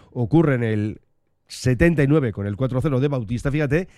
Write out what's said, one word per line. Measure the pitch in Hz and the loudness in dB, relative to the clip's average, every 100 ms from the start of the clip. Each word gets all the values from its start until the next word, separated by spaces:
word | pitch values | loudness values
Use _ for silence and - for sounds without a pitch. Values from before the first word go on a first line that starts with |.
| - | -12
ocurre | 127 117 160 156 131 | -6 2 4 4 2
en | |
el | 113 107 107 - _ _ _ _ - | 0 -2 -4 -6 _ _ _ _ -20
setenta | - 127 127 170 151 | -4 0 2 4 4
y | 139 | 2
nueve | 156 127 | 2 0
con | 101 101 | -4 -6
el | 101 | -4
cuatro | 131 123 | -4 -2
cero | 151 127 | -2 0
de | 143 | -2
Bautista. | 135 104 120 143 | -2 -6 -4 -2
Fíjate | 143 143 151 190 | -2 0 -2 -4